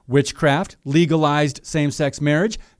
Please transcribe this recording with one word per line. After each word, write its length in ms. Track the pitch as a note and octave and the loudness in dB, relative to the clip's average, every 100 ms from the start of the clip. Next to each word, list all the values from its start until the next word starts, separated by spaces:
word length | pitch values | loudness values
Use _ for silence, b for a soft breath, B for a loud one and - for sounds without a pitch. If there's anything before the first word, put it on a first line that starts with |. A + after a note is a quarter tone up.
| b | b
witchcraft, 680 | C3+ C#3 - D#3 C#3 G3 - | 0 0 0 0 0 -2 -8
legalized 760 | C3+ D3+ E3+ D#3+ D3+ D3 D3+ C3+ | -2 2 2 2 2 2 0 -4
same-sex 580 | - D#3+ D3 - C#3+ - | -6 -2 -2 -2 -4 -2
marriage, 380 | D3 D3+ G#3+ A3 b b | 0 2 0 -4 b b